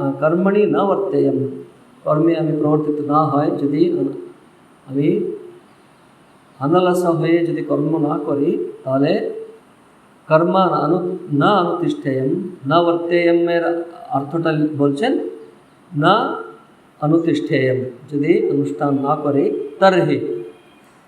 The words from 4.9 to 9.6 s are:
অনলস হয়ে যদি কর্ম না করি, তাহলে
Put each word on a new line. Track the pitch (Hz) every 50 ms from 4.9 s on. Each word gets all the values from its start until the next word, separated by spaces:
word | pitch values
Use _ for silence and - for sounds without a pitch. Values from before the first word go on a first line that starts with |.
| 135 139 147 165 196 214 180 - - - - - - - - - - - - - - _ _ _ _ _ _ _ - _ _ _ - -
অনলস | 131 147 170 180 185 180 180 180 175
হয়ে | 170 165 151 156 160 165 170 170
যদি | 165 151 151
কর্ম | - 151 147 143 151 151 160
না | 156 147 147 160 147 -
করি, | 160 143 139 143 175 208 - - - - - -
তাহলে | 135 131 135 143 160 196 214 - - - - - - - -